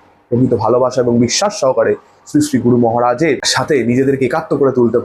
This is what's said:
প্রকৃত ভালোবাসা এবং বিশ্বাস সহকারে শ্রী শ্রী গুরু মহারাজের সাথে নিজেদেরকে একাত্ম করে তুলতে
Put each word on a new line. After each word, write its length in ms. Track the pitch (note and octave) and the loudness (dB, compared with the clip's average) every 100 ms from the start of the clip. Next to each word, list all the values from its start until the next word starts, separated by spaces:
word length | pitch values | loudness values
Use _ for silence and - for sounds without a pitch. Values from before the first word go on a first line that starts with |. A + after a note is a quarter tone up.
| _ _ - | _ _ -4
প্রকৃত 240 | A#2+ B2+ A2+ | 0 0 0
ভালোবাসা 360 | A2 B2 B2+ B2+ | 0 0 0 0
এবং 120 | A#2+ A#2+ A#2+ | 0 2 0
বিশ্বাস 280 | - G3+ - | 0 -4 -2
সহকারে 320 | C3 A2+ A2+ - - _ - | -2 0 0 -2 -8 _ -4
শ্রী 120 | D3 D3 | -2 0
শ্রী 120 | B2 A#2 | 0 2
গুরু 120 | B2 A2+ | 2 2
মহারাজের 500 | A#2+ A#2+ B2 D#3+ A#2+ - | 0 0 0 -2 -2 -2
সাথে 220 | C3 B2+ C#3 A2+ | -4 0 0 0
নিজেদেরকে 340 | B2 C#3 C3+ B2+ | 0 0 0 -2
একাত্ম 280 | D#3+ - C#3 | -4 -4 0
করে 100 | C3+ B2 | 0 2
তুলতে 220 | A#2 A#2 | 2 2